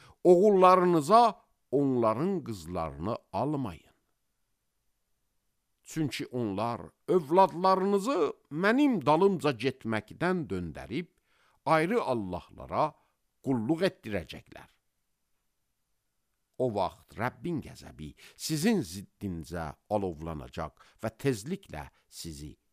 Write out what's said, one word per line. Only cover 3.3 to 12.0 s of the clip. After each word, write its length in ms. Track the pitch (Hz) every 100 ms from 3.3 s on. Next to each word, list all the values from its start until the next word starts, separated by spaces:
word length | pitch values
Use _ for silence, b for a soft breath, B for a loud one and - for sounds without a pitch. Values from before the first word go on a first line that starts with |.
almayın. 640 | 95 135 147 120 78 _ _ _ _ _ _ _ _ _ _ _ _ _ _ _ _ _ _ _ _
Çünki 420 | - 156 147 - 131
onlar 540 | 123 113 95 117 113 85 _ -
övladlarınızı 1200 | 180 139 180 190 151 190 185 190 202 208 277 139 - -
mənim 560 | 147 196 247 294 214 127
dalımca 440 | 156 196 175 147
getməkdən 960 | 117 127 - 113 110 - - 175 185 113
döndərib, 600 | 92 87 67 67 131 175 _ _ _ _ _ 143
ayrı 360 | 160 170 240